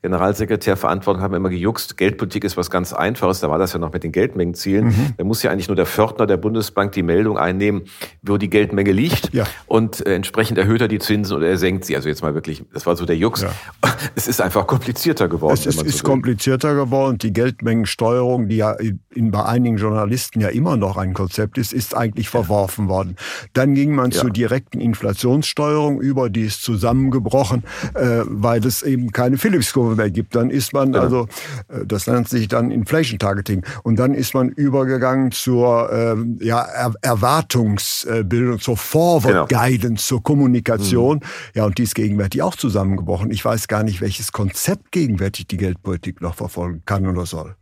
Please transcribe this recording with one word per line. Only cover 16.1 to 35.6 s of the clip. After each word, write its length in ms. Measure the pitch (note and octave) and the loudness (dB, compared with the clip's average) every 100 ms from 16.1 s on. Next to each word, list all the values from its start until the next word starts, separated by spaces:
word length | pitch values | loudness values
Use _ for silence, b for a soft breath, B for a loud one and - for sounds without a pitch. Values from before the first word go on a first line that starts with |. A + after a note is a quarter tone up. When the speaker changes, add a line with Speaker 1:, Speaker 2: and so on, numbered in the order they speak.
Speaker 2:
komplizierter 640 | C3+ B2+ A2 C3+ C3 D3+ | 2 0 0 0 0 2
geworden. 420 | C#3+ C3 C3+ C3+ A2+ | 0 2 2 2 0
Die 140 | A2+ | -2
Geldmengensteuerung, 1160 | G2+ B2 - A2+ A2+ G2+ - A2+ B2 B2 B2 G#2 | 0 0 0 -2 0 -2 0 2 2 2 0 0
die 80 | A2 | 0
ja 160 | G#2+ | 0
in, 260 | - A2+ F#2+ _ | 0 -4 -4 _
in, 180 | B2 A2+ | -2 0
bei 140 | G#2 | 0
einigen 320 | G#2+ A#2+ A#2+ A2 | 0 2 2 2
Journalisten 640 | G#2+ G#2+ G#2 B2 - A2+ | 0 0 0 -2 -2 -2
ja 80 | G#2 | 0
immer 260 | A#2 E3+ | 0 0
noch 220 | C3 G2 F2+ | 2 0 0
ein 160 | F#2+ | -2
Konzept 440 | F#2 F#2+ - G#2+ B2+ | -2 -4 -2 -4 -4
ist, 140 | A2+ | -4
ist 240 | C3 - | -4 -4
eigentlich 320 | - A2+ G#2 G#2 | -2 -2 -2 -2
verworfen 640 | A#2+ E2+ G#2 F#2+ - G2 | -2 0 0 0 -2 0
worden. 260 | F#2+ F2+ F2+ B B B | 0 -2 -8 B B B
Dann 220 | C3 C#3 | 2 4
ging 200 | C#3 C#3+ | 4 2
man 160 | C#3+ B2 | 2 2
Speaker 1:
Ja. 80 | C3 | 2
Speaker 2:
zur 100 | B2+ | 0
direkten 520 | G#2+ A#2 B2+ - - | 0 0 0 -2 -2
Inflationssteuerung 1200 | A#2 A2 G#2+ G2 B2 C#3+ D3 - D3 D3+ D3 C#3 | -2 0 -2 0 2 2 0 -2 0 2 0 0
über, 280 | C3+ C3+ B2 | 0 0 0
die 120 | G#2 | -2
ist 220 | G#2+ - | -2 -4
zusammengebrochen, 1000 | - G#2+ A#2 B2+ C3+ B2+ G#2 C3 C#3 B2+ - B B | -4 0 2 2 2 0 2 2 2 0 -4 B B
äh, 280 | - B2+ A#2 | 0 2 2
weil 400 | - G#2 A#2 A#2 | 0 0 2 2
es 180 | B2 - | 2 0
eben 280 | C#3+ C3 B2 | 0 0 0
keine 240 | A#2 B2 C3+ | 0 0 2
Phillips-Kurve 580 | A3 F3+ A2+ C#3 A#2 | 2 2 2 2 2
mehr 140 | A2+ G#2+ | 2 0
gibt. 240 | E2+ A2+ | 0 0
Dann 140 | A#2+ B2 | 0 2
ist 240 | C3+ - | 0 0
man, 180 | C#3 C3+ | 0 2
Speaker 1:
Genau. 120 | C3 | 2
Speaker 2:
also, 240 | B2 B2+ A2+ B B C3 - | 2 0 -2 B B -12 -10
äh, 160 | B2 | -10
das 200 | G2 G#2 A#2 | -4 -4 0
nennt 200 | B2 A2+ | 0 0
sich 220 | B2 G#2+ | -2 0
dann 200 | A#2+ A#2 | 0 0
Inflation 480 | - G#2 D#3+ C#3 A2 | -2 0 0 0 -2
Targeting. 460 | G#2 G2 F#2+ F#2+ B B | -2 -2 -2 -4 B B
Und 160 | A2+ A2+ | 0 2
dann 140 | B2+ | 2
ist 200 | C3+ B2+ | 0 0
man 160 | C3+ B2+ | 0 0
übergegangen 840 | - C#3+ C3+ C3 C3 B2+ C3 C3 | 2 2 2 2 2 2 2 0
zur, 580 | - - A#2+ | -2 0 4